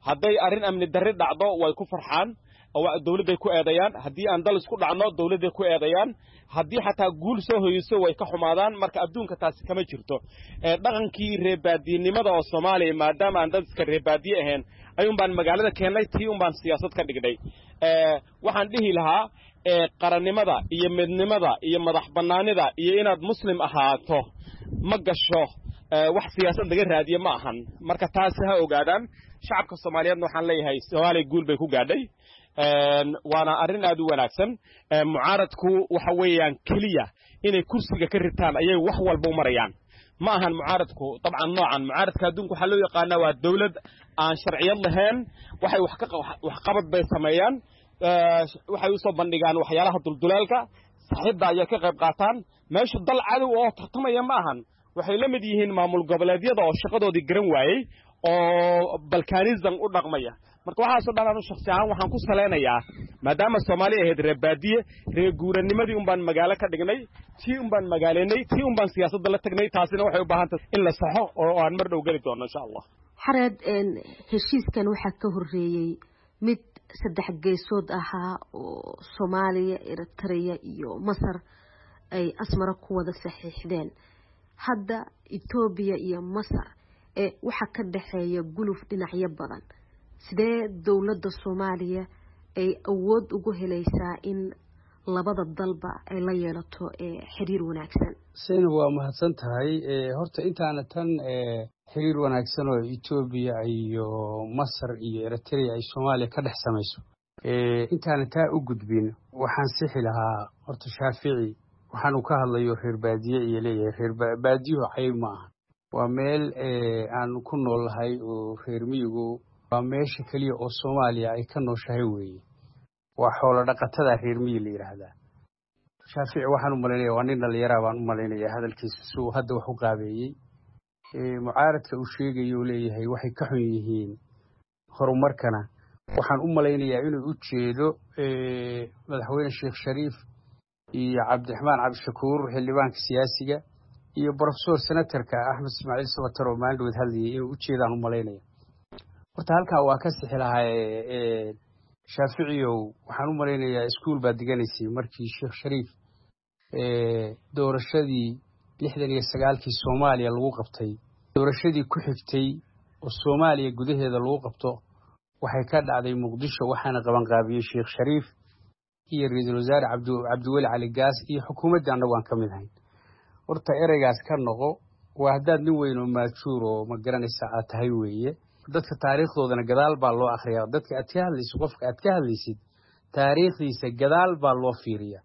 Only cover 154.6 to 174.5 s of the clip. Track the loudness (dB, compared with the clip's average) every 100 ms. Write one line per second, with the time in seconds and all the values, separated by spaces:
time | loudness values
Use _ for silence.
154.6 | -2 -4 -6 -6 -8 -10 -12 -8 -10 -8
155.6 | -6 -6 -6 _ _ _ _ _ _ _
156.6 | _ -6 -2 0 0 -2 -4 -10 _ -2
157.6 | 0 0 0 0 0 0 -2 -6 _ _
158.6 | _ _ -6 -4 -2 -2 -4 0 0 0
159.6 | -2 -6 -2 2 4 4 0 0 -2 -4
160.6 | -10 -8 -8 -8 _ _ _ 2 2 2
161.6 | 0 0 -2 -4 -4 -6 -4 -2 -2 -4
162.6 | -14 _ _ _ -12 -4 0 4 4 4
163.6 | 0 -4 -2 0 0 0 0 -2 -4 -6
164.6 | -6 -6 _ _ _ _ _ _ -4 -2
165.6 | 2 0 2 -2 -2 -4 -4 -4 -8 -4
166.6 | -4 -2 -2 -4 2 0 4 2 2 -2
167.6 | -4 -4 -6 -2 0 0 -2 _ _ _
168.6 | _ _ _ _ _ -2 -2 0 0 -2
169.6 | 2 2 2 -2 -2 -2 -2 -2 0 0
170.6 | 2 0 -2 2 2 2 -4 -6 -6 -2
171.6 | 2 2 2 0 2 0 0 -2 -2 -6
172.6 | -14 _ _ _ _ _ _ _ -6 -6
173.6 | 0 2 6 6 6 4 0 -2 0